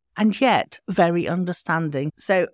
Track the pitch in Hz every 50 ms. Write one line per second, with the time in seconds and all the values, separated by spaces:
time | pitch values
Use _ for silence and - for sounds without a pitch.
0 | _ _ - - 214 220 196 - 269 247 202 135 - - - - - - 185 -
1 | 175 170 170 175 - - 175 180 185 175 175 - - - 165 165 165 151 143 131
2 | 143 151 - - - - 196 185 180 -